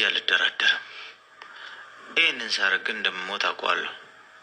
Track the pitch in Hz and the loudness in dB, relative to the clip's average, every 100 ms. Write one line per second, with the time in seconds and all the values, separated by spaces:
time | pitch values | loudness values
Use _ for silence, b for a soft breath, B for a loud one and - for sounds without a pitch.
0 | 101 - - 90 90 - - - B B | 4 2 2 2 2 2 4 2 B B
1 | B B - - B B B B B - | B B -20 -20 B B B B B -20
2 | - 160 165 131 110 101 95 95 - 110 | -2 2 2 2 -2 0 2 2 0 -2
3 | 98 92 92 101 90 - 92 87 73 - | -2 -2 -4 -2 -2 0 0 0 -2 -10
4 | - - - - | -18 -20 -20 -20